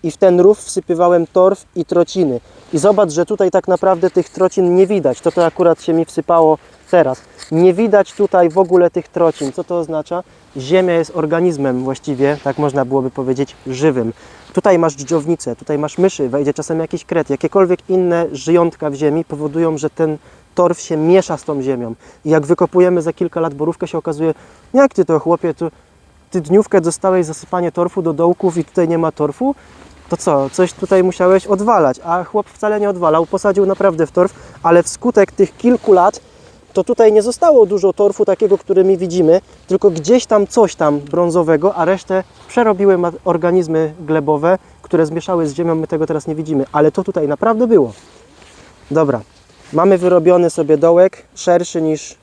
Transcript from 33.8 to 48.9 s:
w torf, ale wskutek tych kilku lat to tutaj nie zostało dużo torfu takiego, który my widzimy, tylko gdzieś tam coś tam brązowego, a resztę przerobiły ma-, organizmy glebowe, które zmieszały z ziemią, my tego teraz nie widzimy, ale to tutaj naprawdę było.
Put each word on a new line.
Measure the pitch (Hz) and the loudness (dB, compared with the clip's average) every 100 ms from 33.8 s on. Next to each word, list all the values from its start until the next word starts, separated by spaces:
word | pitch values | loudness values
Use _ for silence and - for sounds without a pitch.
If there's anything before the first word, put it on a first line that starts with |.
| 196 165 160 | 0 0 -2
w | |
torf, | - 185 - - - | 0 -2 -2 -20 -6
ale | 165 170 | 2 2
wskutek | 170 - 247 226 196 | 2 -4 0 2 2
tych | - 196 - | 2 -2 0
kilku | 240 247 - | 0 0 4
lat | 190 180 - _ _ - - _ | 4 4 0 _ _ -20 -20 _
to | - | -6
tutaj | - 240 220 | -2 4 4
nie | 214 | 4
zostało | 214 240 339 285 202 | 0 0 4 6 4
dużo | 202 190 | 2 0
torfu | - 202 196 | 2 0 0
takiego, | 202 190 214 196 | -2 0 0 0
który | - 190 | 0 2
my | 190 190 | 2 2
widzimy, | 180 175 160 180 - - - | -2 0 4 2 0 -20 -4
tylko | 185 202 | 0 2
gdzieś | 165 151 247 - | 0 2 0 2
tam | 214 196 | 0 0
coś | - 202 | 2 0
tam | - 156 147 | 2 -2 -2
brązowego, | 143 160 175 170 160 160 180 | -4 -2 0 0 2 2 0
a | 180 | 0
resztę | 165 190 - 190 185 - - | -2 -2 -2 -6 -6 -18 -6
przerobiły | - 226 190 196 185 | 0 0 2 2 2
ma-, | 175 165 | 0 -4
organizmy | 185 170 175 180 160 160 160 160 | -4 -2 0 0 0 -2 -2 -6
glebowe, | 151 160 143 151 160 185 _ _ | -4 -2 0 0 0 -2 _ _
które | - 175 160 | -4 -2 0
zmieszały | 165 - 175 156 | -4 -4 -4 -4
z | |
ziemią, | 139 170 | -4 -4
my | 160 160 | -2 -4
tego | 160 156 | -4 -4
teraz | 156 160 | -4 -6
nie | |
widzimy, | 156 156 147 135 | -8 -4 -4 -2
ale | 147 151 | 0 0
to | - | 0
tutaj | 185 180 147 | -6 -4 -4
naprawdę | 147 220 220 240 | -2 -2 0 2
było. | 220 123 101 - - _ _ - - - _ - | 2 2 -6 -20 -20 _ _ -20 -20 -20 _ -6